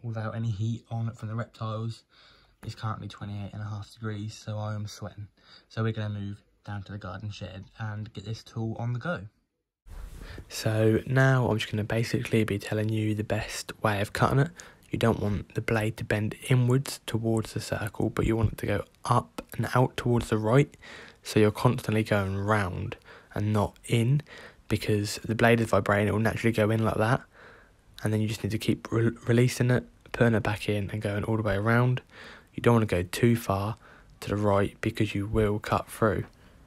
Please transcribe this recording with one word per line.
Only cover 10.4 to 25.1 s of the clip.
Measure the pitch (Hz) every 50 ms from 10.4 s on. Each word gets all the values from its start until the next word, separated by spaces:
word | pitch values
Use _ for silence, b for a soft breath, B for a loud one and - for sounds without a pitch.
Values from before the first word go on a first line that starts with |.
| B -
So | - - - 113 110 110 110 110 110 107 -
now | - 131 131 131 135 135 127 123 101
I'm | 107 -
just | - - -
gonna | 107 104
basically | - 110 117 117 - - 117 120 - - 113 110
be | 107 98 101
telling | - - 107 107 107 110
you | 110 110 110 107 107
the | 104 107
best | - - 107 - - - - - - - - -
way | 110 104 98
of | 104 - -
cutting | - 123 - - 135
it. | 139 170 B B B B B B B B
You | - 110
don't | - 113 104 -
want | 107 104 104 92 - - -
the | -
blade | 107 - 117 110 107 110 110 -
to | 117
bend | - 107 104 107 107 - - - -
inwards | 135 127 123 120 123 135 139 - - - -
towards | - - 113 113 113 113 110 110 - -
the | 110
circle, | 110 - - 98 107 107 - - - 113
but | - - -
you | 110 110
want | 113 113 101 -
it | -
to | -
go | - 104 - - - _ _ -
up | - 120 120 - - _ - - - -
and | - 113 113 -
out | 123 127 131 -
towards | - - 123 120 120 113 -
the | 117 107
right. | 107 107 117 135 - - - B B B B B B B B B -
So | - - 107
you're | 107 104 104
constantly | - - 127 120 131 - - 107 110 107
going | - 107 104 98 95 98
round | 98 98 104 110 107 101 92 95 92 95 98 - B B B B B B B -
and | 104 104 104 107
not | 107 101 - - - -
in, | - 123 117 113 120 139 147 B B B B B B B B _
because | - 113 104 - - 107 104 101 107